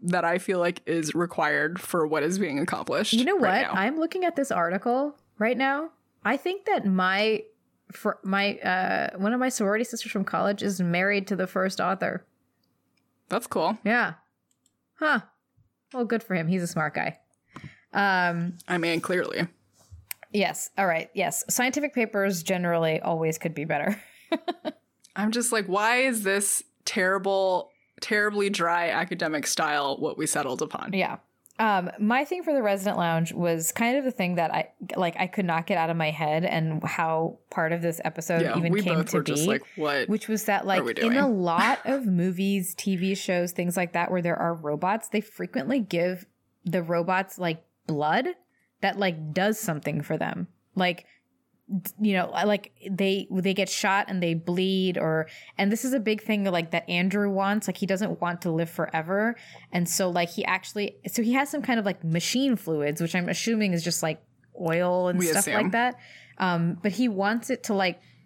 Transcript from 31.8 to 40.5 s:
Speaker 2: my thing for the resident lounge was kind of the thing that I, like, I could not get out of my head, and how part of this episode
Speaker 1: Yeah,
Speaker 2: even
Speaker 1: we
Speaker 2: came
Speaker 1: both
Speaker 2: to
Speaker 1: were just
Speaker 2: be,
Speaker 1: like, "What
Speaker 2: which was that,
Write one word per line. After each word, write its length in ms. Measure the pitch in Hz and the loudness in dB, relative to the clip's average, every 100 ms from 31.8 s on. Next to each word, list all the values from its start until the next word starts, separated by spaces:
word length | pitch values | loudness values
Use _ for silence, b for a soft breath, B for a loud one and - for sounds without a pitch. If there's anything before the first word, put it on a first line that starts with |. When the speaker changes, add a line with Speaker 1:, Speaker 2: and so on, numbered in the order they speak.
| 180 - | 0 0
Speaker 2:
my 260 | 208 247 | 2 2
thing 200 | 294 359 | 0 -2
for 100 | 330 | 0
the 80 | 285 | 2
resident 360 | 214 196 196 - | 2 2 0 0
lounge 340 | 170 165 165 | 2 2 0
was 380 | - 175 165 165 | 0 0 0 0
kind 260 | - 233 269 | 0 2 2
of 60 | 262 | 0
the 60 | |
thing 240 | 240 180 175 | -2 -2 2
that 180 | 160 | 0
I, 160 | 160 - - 180 - | 0 -4 -8 -8 -2
like, 200 | 175 - | 0 0
I 60 | 185 | -4
could 200 | 214 180 | -2 0
not 200 | 165 165 | 0 0
get 140 | 185 | 0
out 100 | 160 | 2
of 80 | 165 | 0
my 140 | 156 | 0
head, 340 | 156 151 156 175 | 0 0 0 0
and 380 | 160 160 156 | 0 0 -2
how 560 | 151 - 165 160 165 - - | -2 -2 0 2 0 -4 -10
part 220 | - 160 | -2 0
of 100 | 170 | 0
this 180 | 170 165 160 | -2 -2 -4
episode 380 | 160 165 170 | -6 -2 2
Speaker 1:
Yeah, 120 | 165 175 | 2 2
Speaker 2:
even 120 | 170 | 2
Speaker 1:
we 100 | 196 | 2
Speaker 2:
came 140 | 180 165 | 2 2
Speaker 1:
both 120 | 175 | 2
Speaker 2:
to 80 | 180 | 0
Speaker 1:
were 60 | |
just 200 | 143 147 | 0 2
Speaker 2:
be, 40 | 170 | 2
Speaker 1:
like, 160 | 220 - - | 0 -2 -4
"What 320 | 151 139 127 | -2 0 0
Speaker 2:
which 200 | 214 - | -2 -2
was 180 | 214 | -4
that, 180 | - | 0